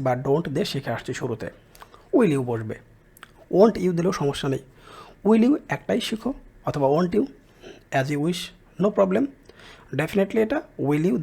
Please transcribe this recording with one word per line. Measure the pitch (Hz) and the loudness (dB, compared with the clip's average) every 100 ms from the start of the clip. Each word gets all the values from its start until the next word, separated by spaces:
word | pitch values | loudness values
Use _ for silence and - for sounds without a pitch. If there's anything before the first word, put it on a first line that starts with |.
| 135 | -2
বা | 123 139 | -2 0
don't | 147 170 139 | 0 0 -4
দিয়ে | 139 | -4
শিখে | 139 131 113 | -4 -6 -8
আসছি | - 123 | -6 -6
শুরুতে। | 127 113 - - _ - - - - 311 | -6 -6 -10 -14 _ -20 -20 -20 0 2
Will | 214 139 | 4 2
you | 123 | -2
বসবে, | 117 107 110 - - _ _ - - - 170 | -6 -6 -12 -16 -20 _ _ -20 -20 0 6
won't | 220 - 185 | 6 4 0
you | 170 | 0
দিলেও | 175 185 | 0 0
সমস্যা | 143 - 143 | -2 -2 -2
নেই, | 135 - - - - - - 196 | -4 -6 -20 -20 -20 -20 -4 2
will | 226 240 | 4 4
you | 302 - - | 2 -2 -8
একটাই | - 214 - | -4 -4 -4
শিখো, | 220 247 277 - - - | -6 -8 -10 -14 -12 -6
অথবা | 151 135 | 0 2
won't | 151 175 208 | 2 2 0
you, | - - - _ - - - 139 | -2 -6 -20 _ -20 -20 -6 -2
as | 135 | -2
you | 147 156 | -2 -2
wish, | 175 - - _ - | -4 -8 -16 _ -2
no | 202 208 | 0 2
problem। | 190 202 277 - - - - - - 131 | 2 2 -2 -6 -20 -20 -20 -20 -10 -4
Definitely | - 202 196 220 220 | -2 0 0 0 0
এটা | 294 - - 135 | -2 -6 -6 -2
will | 151 175 | 0 0
you | 233 | 0